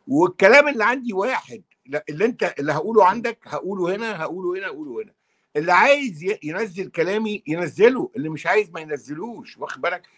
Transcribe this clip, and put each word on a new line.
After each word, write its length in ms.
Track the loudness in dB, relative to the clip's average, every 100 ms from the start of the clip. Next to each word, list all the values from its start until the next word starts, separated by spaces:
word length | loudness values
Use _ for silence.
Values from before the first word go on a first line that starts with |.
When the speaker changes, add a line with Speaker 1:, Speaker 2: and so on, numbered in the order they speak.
| -2
Speaker 1:
والكلام 600 | 2 2 4 6 8 6
اللي 160 | 2 0
عندي 280 | 0 -4
واحد، 480 | -2 -2 -4 -6 -18 _ _ -8
لا، 180 | -8 -6
اللي 160 | -2 0
أنت، 280 | 0 -4 -2
اللي 140 | -2
هقوله 280 | -2 2 4
Speaker 2:
مم. 60 | 6
Speaker 1:
عندك 320 | 4 -4 -8 -10
هقوله 480 | -8 -6 -4 -2 -2
هنا، 260 | -4 -6
هقوله 360 | -6 -6 -6 -4
هنا، 80 | -6
هقوله 360 | -8 -10 -10
هنا. 80 | -12 _ _ _ _ -4
اللي 160 | 2
عايز 500 | 4 6 4 0 -6
ي-، 160 | -6 -6
ينزل 440 | -6 -6 -6 -6 -8
كلامي 540 | -2 -2 0 -2 -6 -6
ينزله، 640 | -4 -4 4 6 6 -4 -6
اللي 140 | -6
مش 180 | -4 0
عايز 220 | 0 0
ما 80 | -8
ينزلوش، 800 | -10 -10 -8 -10 -10 -12 -18 -14
واخد 240 | -12 -4
بالك؟ 200 | -4 -4 _